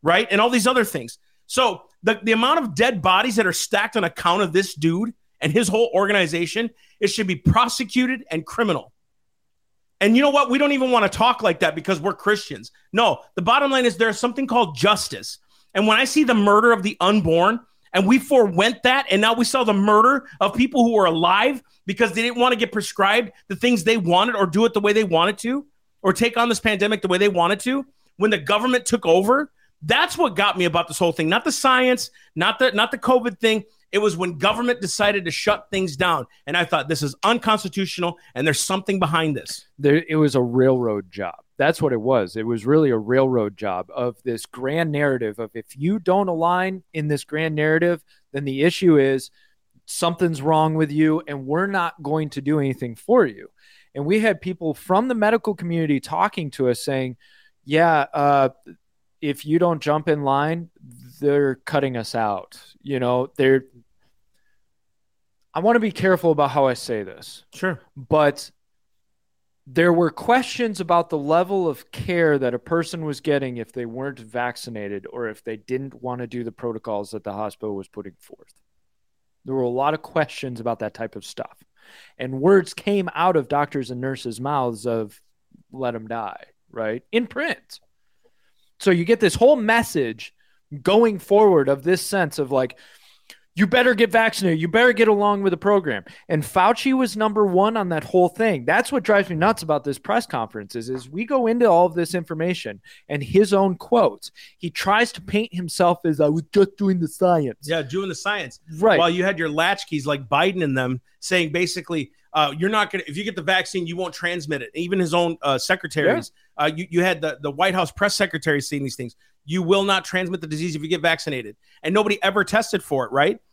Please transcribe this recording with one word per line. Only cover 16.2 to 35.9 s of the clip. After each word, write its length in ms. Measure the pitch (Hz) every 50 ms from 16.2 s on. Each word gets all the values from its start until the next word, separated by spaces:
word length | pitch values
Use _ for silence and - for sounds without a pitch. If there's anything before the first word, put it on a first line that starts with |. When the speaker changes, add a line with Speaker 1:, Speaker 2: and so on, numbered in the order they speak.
| 311
Speaker 1:
the 100 | 240 240
murder 380 | 214 202 202 202 208 226 240
of 100 | 233 202
the 140 | 185 208 - _
unborn, 600 | 170 185 208 214 170 165 160 165 175 202 226 233 - _ _ _ _ _
and 120 | - 180 196
we 140 | 190 247 269
forewent 640 | - - 294 254 226 202 175 170 202 233 247 -
that, 240 | - 247 254 277 269 -
and 120 | 190 196
now 140 | 214 220 233
we 100 | 240 240
saw 180 | - - 262
the 100 | 247 220
murder 540 | 208 196 196 208 214 214 220 247 277 269 - - - -
of 140 | - 202 -
people 300 | 226 247 254 - 262 233
who 100 | 233 233
were 100 | 208 190
alive 580 | 170 165 160 170 175 185 202 226 269 285 240 _ _ _ _ _
because 260 | 185 196 - 233 214
they 100 | 170 214
didn't 160 | 226 240 240 240
wanna 180 | 240 254 247
get 160 | 214 233 -
prescribed 580 | - 220 190 - - - 196 196 208 240 240 196 - _ _
the 80 | _ 196
things 300 | - - 247 247 214 160
they 120 | 214 226
wanted 380 | 233 180 170 170 180 202 240 233
or 120 | 208 196
do 180 | 175 151 202 226
it 100 | 233 226
the 60 | 220
way 120 | 202 208
they 120 | 208 220 220
wanted 340 | 185 170 165 165 196 202 -
to, 260 | - 233 254 285 285 _ _ _ _ _ _ _
or 100 | - 190
take 240 | 185 - 233 233 233
on 120 | 233 233 240
this 100 | 226 -
pandemic 440 | - 226 208 185 202 208 214 208
the 60 | - 190
way 100 | 180 180
they 100 | 202 208
wanted 320 | 196 175 170 175 208 202
to, 260 | - 247 262 277 269 _ _ _ _ _ _
when 160 | - 190 214
the 60 | 208 180
government 460 | 143 135 202 208 226 254 247 240 240
took 220 | - - 226 -
over, 460 | 165 165 180 190 214 254 277 302 - _ _ _ _ _ _
that's 360 | 151 151 226 269 339 349 - 330
what 160 | 349 262 180
got 240 | 170 196 202 - 185
me 60 | 180
about 240 | 170 156 175 165 -
this 100 | 151 -
whole 140 | 185 170
thing. 160 | 160 - 160 160
Not 160 | 185 240 -
the 80 | 320
science, 580 | - - - 269 254 254 254 254 254 240 - - _ _ _ _ _
not 240 | 156 170 208 214 -
the, 140 | 254 254
not 180 | 202 208 220 233
the 80 | - -
covid 400 | - - 262 254 226 240 190 _
thing. 240 | - 226 220 214 190 _ _ _ _ _
It 60 | - 202
was 180 | 208 214 170
when 220 | 165 185 180 170 147
government 420 | 180 202 214 220 240 247 240 240
decided 440 | 196 175 - - 208 208 208 202 180
to 60 | 170
shut 380 | 143 - - 214 208 208 - _
things 260 | - 196 185 170